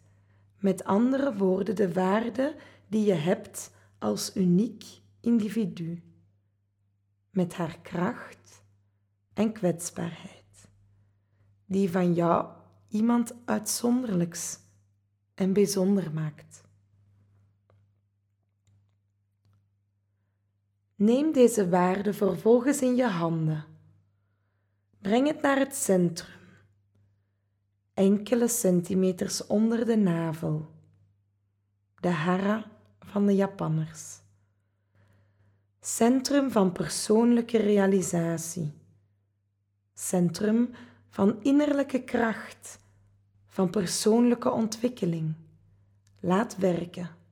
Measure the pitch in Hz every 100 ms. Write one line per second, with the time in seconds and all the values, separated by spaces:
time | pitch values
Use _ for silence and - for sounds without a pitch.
0 | _ _ _ _ _ - 196 185 - 196
1 | 240 269 277 202 190 185 196 196 190 175
2 | 185 208 233 247 277 302 - - - 220
3 | 208 170 156 190 - - - _ _ -
4 | 214 208 - - 180 175 233 - - -
5 | _ _ 233 233 208 226 190 165 165 170
6 | - _ _ _ _ _ _ _ _ _
7 | _ _ _ 185 175 - 165 - - 170
8 | 190 254 - - - - _ _ _ _
9 | _ _ _ - 220 220 180 165 - -
10 | 170 - 190 - _ - - _ _ _
11 | _ _ _ _ _ _ - 190 196 185
12 | 180 170 170 170 - - - _ _ 214
13 | 233 240 233 - - 214 214 - 240 247
14 | 247 185 170 - - - _ _ _ _
15 | _ _ _ - 190 196 196 190 185 202
16 | 156 156 156 - - - _ _ _ _
17 | _ _ _ _ _ _ _ _ _ _
18 | _ _ _ _ _ _ _ _ _ _
19 | _ _ _ _ _ _ _ _ _ _
20 | _ _ _ _ _ _ _ _ _ -
21 | 208 247 320 277 240 233 180 180 180 190
22 | 202 196 196 170 220 247 247 285 254 247
23 | 247 175 165 165 156 156 - - _ _
24 | _ _ _ _ _ _ _ _ _ _
25 | 196 233 285 302 277 277 269 - - 190
26 | 175 170 - - - - _ _ _ _
27 | _ _ _ _ _ _ _ _ _ -
28 | 196 202 208 240 240 - 190 180 175 185
29 | 185 180 196 - - 208 220 226 233 214
30 | 190 165 165 160 165 151 156 - _ _
31 | _ _ _ _ _ _ _ _ _ -
32 | 180 165 170 180 196 220 - - _ _
33 | - 202 202 196 196 196 160 156 156 -
34 | - - _ _ _ _ _ _ _ _
35 | _ _ _ _ _ _ _ _ - -
36 | 233 262 262 285 277 214 190 180 156 -
37 | - 214 240 240 233 226 208 202 190 196
38 | 175 175 165 165 165 175 151 - _ _
39 | _ _ _ _ _ _ _ _ _ -
40 | - 185 175 165 208 226 247 - - -
41 | _ - 196 - 277 285 294 285 277 254
42 | - 240 226 202 - - - - _ _
43 | _ _ _ _ _ - 185 214 175 -
44 | 214 226 240 240 240 247 220 - 247 247
45 | 185 165 160 160 - _ _ _ _ _
46 | _ - 175 185 233 - 185 170 175 -
47 | 175 - _